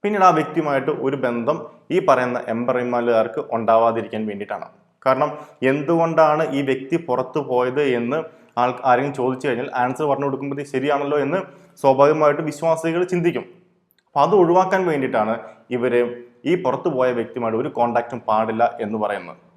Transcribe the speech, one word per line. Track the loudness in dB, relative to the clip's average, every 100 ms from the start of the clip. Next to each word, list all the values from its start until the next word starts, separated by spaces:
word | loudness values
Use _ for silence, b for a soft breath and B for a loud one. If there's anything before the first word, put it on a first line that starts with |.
പിന്നീട് | -2 6 6
ആ | 6
വ്യക്തിയുമായിട്ട് | 0 -2 0 0 0 -2 -2
ഒരു | -2
ബന്ധം | -2 -2 -2 -4 -6 B _ -2
ഈ | 2
പറയുന്ന | 2 2 -4 -4
എംപറർമാരുകാർക്ക് | -4 -2 -2 -2 -2 2 2 0 -4 -6 -4
ഉണ്ടാവാതിരിക്കാൻ | 2 4 4 0 -6 -6 -6
വേണ്ടിയിട്ടാണ്. | -8 -8 -10 -12 _ _ _ 0
കാരണം | 2 0 -4 B B 0
എന്തുകൊണ്ടാണ് | 0 0 0 2 4 4 4 0 -2
ഈ | -2
വ്യക്തി | -2 -2 -6 -2
പുറത്തു | -4 -2 -6 -2
പോയത് | 0 0 0 0 0
എന്ന് | -2 -4 -6 b b 0
ആൾ, | 0 0 2
ആരെങ്കിലും | 2 2 -2
ചോദിച്ചു | -4 -2 -4
കഴിഞ്ഞാൽ | -4 -4 -2
ആൻസർ | -2 -2 -2
പറഞ്ഞു | 0 -2
കൊടുക്കുമ്പോഴത്തേക്ക് | -4 -8 -8 -6 -4
ശരിയാണല്ലോ | 0 -2 0 -2 0
എന്ന് | -4 -6 B B _
സ്വാഭാവികമായിട്ട് | 2 6 6 6 2 2 -4
വിശ്വാസികൾ | -4 -2 0 0 -2 0
ചിന്തിക്കും. | 0 0 -2 -10 -20 _ _ _ _ _
അപ്പം | 0
അത് | 4 6
ഒഴിവാക്കാൻ | 6 4 4 2 0
വേണ്ടിയിട്ടാണ് | 0 0 0 0 -2 B B _ -2
ഇവർ | 0 2 0 -4 -16 _ -2
ഈ | 0
പുറത്തു | 0 -2 -2 0
പോയ | 0 0
വ്യക്തിയുമായിട്ട് | -6 -4 -4 -2
ഒരു | -4 -2
കോണ്ടാക്റ്റും | 0 0 -4 -8 -2
പാടില്ല | 0 0 0 0 0 -6
എന്ന് | -4
പറയുന്നത്. | -4 -4 -8 -18 _